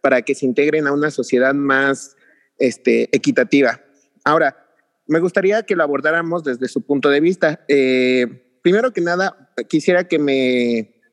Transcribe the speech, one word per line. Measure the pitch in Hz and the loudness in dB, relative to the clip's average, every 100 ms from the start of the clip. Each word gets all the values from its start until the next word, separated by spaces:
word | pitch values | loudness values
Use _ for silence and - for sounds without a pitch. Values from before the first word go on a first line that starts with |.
para | 139 127 | 0 0
que | 117 135 | 0 -4
se | 131 | -2
integren | 123 147 156 143 | 0 0 0 -2
a | |
una | 143 151 | -2 -4
sociedad | 143 120 123 131 139 | -4 -2 0 2 0
más, | 139 135 139 135 - _ _ _ _ - | 0 0 0 -2 -8 _ _ _ _ -4
este, | 127 - - 117 117 135 | -2 0 0 0 0 0
equitativa. | - 131 120 139 123 113 _ _ _ _ | 0 0 2 2 2 -2 _ _ _ _
Ahora, | 147 160 147 - _ _ _ _ - | 0 2 0 -4 _ _ _ _ -4
me | 165 | -2
gustaría | 175 196 190 214 | 0 0 0 0
que | 220 180 | -2 -2
lo | |
abordáramos | 147 139 151 165 165 175 | 0 -2 -2 -2 -2 -4
desde | 151 123 127 | -4 -6 -4
su | 135 - | -4 -4
punto | 139 143 | 0 2
de | 143 | 2
vista. | 165 185 160 - - | 2 0 -2 -2 0
Eh, | 143 131 127 127 127 123 127 _ _ | 2 2 2 2 0 -2 -6 _ _
primero | 175 202 254 | 0 2 0
que | 202 | -2
nada, | 170 175 196 - _ - 117 | -2 -2 -4 -6 _ -12 -4
quisiera | 156 165 180 180 | -2 2 0 0
que | 160 | -2
me | 143 135 127 123 120 117 104 _ _ | 0 0 0 0 0 -2 -6 _ _